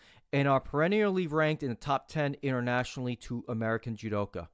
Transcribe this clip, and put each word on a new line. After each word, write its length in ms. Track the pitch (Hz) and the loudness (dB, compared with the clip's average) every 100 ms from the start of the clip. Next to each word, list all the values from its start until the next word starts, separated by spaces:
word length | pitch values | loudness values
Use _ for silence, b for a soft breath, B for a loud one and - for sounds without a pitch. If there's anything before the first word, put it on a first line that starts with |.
| b b _ | b b _
and 160 | 139 139 | 2 4
are 120 | 135 | 2
perennially 640 | - 143 165 208 208 185 170 | 2 0 2 4 2 2 0
ranked 360 | 156 156 156 | 2 2 2
in 60 | 139 | -2
the 60 | 113 | -4
top 320 | - 135 - | 0 -2 -2
ten 280 | 156 143 143 | -2 -2 -2
internationally 720 | 139 127 120 123 123 - 123 | -2 0 0 0 -2 -4 -6
to 300 | 120 - 117 - | -6 -6 -8 -4
American 480 | 113 113 113 123 110 | -2 0 -2 -4 -8
judoka. 520 | 110 104 101 90 82 | -4 -2 -2 -6 -12